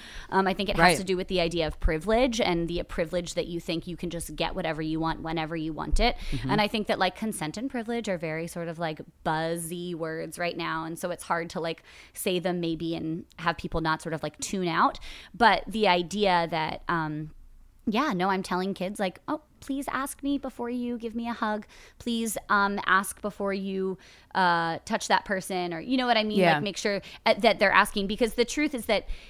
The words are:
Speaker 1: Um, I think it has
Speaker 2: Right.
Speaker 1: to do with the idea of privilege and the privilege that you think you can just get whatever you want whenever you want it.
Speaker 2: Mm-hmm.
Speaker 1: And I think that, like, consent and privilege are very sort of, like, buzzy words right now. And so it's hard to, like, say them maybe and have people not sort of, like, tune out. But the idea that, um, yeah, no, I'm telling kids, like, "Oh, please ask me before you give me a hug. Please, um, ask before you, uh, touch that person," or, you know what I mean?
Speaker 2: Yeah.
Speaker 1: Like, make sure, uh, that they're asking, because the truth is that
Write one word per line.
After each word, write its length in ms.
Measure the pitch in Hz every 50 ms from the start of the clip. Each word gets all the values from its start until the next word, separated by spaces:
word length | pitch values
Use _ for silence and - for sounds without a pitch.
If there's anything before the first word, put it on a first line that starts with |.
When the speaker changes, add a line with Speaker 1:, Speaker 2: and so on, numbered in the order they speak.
| - - - - - -
Speaker 1:
Um, 160 | - 190 190
I 80 | 185 180
think 160 | - 202 185
it 60 | -
has 60 | 165 165
Speaker 2:
Right. 140 | 180 165
Speaker 1:
to 80 | 123 95
do 100 | 175 190
with 140 | 180 180 -
the 140 | 185 180 170
idea 240 | 170 165 170 156
of 120 | 151 - -
privilege 640 | - 175 160 156 160 202 220 233 254 269 226 214
and 280 | 226 180 175 170 170 165
the 140 | 170 170 170
privilege 500 | - - - 170 160 180 180 175 165 -
that 140 | 175 - -
you 120 | 170 165
think 260 | - - 165 160 -
you 120 | 185 165 -
can 100 | - 170
just 260 | 165 170 - - 156
get 200 | 143 165 165 -
whatever 260 | 190 170 160 156 151
you 180 | 160 156 156 160
want 220 | 165 160 160 -
whenever 340 | 165 160 165 165 156 156 170
you 200 | 165 156 160 156
want 260 | - - - - -
it. 160 | - - - - - -
Speaker 2:
Mm-hmm. 200 | 151 123 117 131 202
Speaker 1:
And 60 | 214
I 100 | 208 208
think 180 | - 220 202
that, 120 | - 185 196
like, 180 | 190 185 180
consent 420 | - 226 220 196 - - 151 156 214
and 100 | 240 277
privilege 400 | - 240 220 226 233 233 214 208
are 80 | 185
very 300 | 165 170 160 156 160 165
sort 220 | 170 - 175 170 165
of, 100 | 165 160
like, 240 | 170 160 160 - - - - _ -
buzzy 720 | 170 156 156 165 165 170 170 165 160 175 175 175 180 175
words 440 | 156 165 160 160 165 165 165 - -
right 180 | 175 170 -
now. 300 | 170 165 165 165 160 160
And 120 | 160 170 -
so 120 | - 180
it's 140 | 175 170 -
hard 260 | - 180 170 170 170
to, 100 | - 185
like, 220 | 160 165 160 - - - - - - - -
say 240 | - - 208 180 180
them 220 | 170 185 175 180
maybe 340 | 170 165 165 160 170 165 165
and 300 | 165 160 160 160 175 - - - -
have 180 | 165 170 165 -
people 240 | - 175 - 165 160
not 180 | 160 156 160
sort 140 | - 165 160
of, 80 | 160 -
like, 160 | 151 - -
tune 280 | - - - 196 180 170
out. 300 | 160 170 220 277 - - - - - - - - -
But 300 | - 240 214 190 - -
the 200 | - 190 220 208
idea 640 | 190 180 180 180 156 190 214 208 190 180 175 170 160
that, 320 | 170 160 156 160 - - - -
um, 440 | 170 165 156 156 151 151 156 156 - - - - - - - - - - _ 240
yeah, 260 | 202 226 294 311 208
no, 160 | 175 180 196
I'm 120 | 190 190 185
telling 320 | - 185 180 185 196 185
kids, 240 | - 180 190 208 -
like, 220 | 202 190 - - - -
"Oh, 140 | 294 302 - _ _ _
please 260 | - - 269 277 269 - -
ask 280 | 254 269 - - -
me 180 | - 277 285 269
before 300 | - 262 - - 240 233
you 300 | 247 247 240 240 240 226
give 160 | 226 233 214
me 140 | 233 233 233
a 40 | 233
hug. 340 | - 233 214 214 214 208 - - - - - - -
Please, 360 | - 240 233 226 226 226 - - - -
um, 320 | 202 202 202 202 202 202 -
ask 380 | - 185 190 202 - - - -
before 320 | 208 - - 202 196 196
you, 420 | 202 190 196 190 190 190 190 185 - - - - - - _ -
uh, 440 | 190 185 175 170 170 165 165 165 - -
touch 220 | - 226 214 -
that 180 | - 202 - -
person," 480 | - 202 190 - - 190 180 180 175 170
or, 60 | 165
you 180 | - - 262
know 80 | 254 254
what 120 | 240 233
I 80 | 220 214
mean? 160 | 214 214 196
Speaker 2:
Yeah. 140 | 180 170 160
Speaker 1:
Like, 100 | 147 147
make 120 | 208 -
sure, 240 | - - 214 202 190 - - - - -
uh, 100 | 233 220 202
that 220 | 214 226 202 -
they're 100 | 208 196
asking, 380 | - 185 208 - - 214 196 190
because 260 | 214 - 247 220 -
the 100 | - 240
truth 300 | 240 - 302 294 302 -
is 120 | 240 208
that 200 | - 214 190 - - - - - -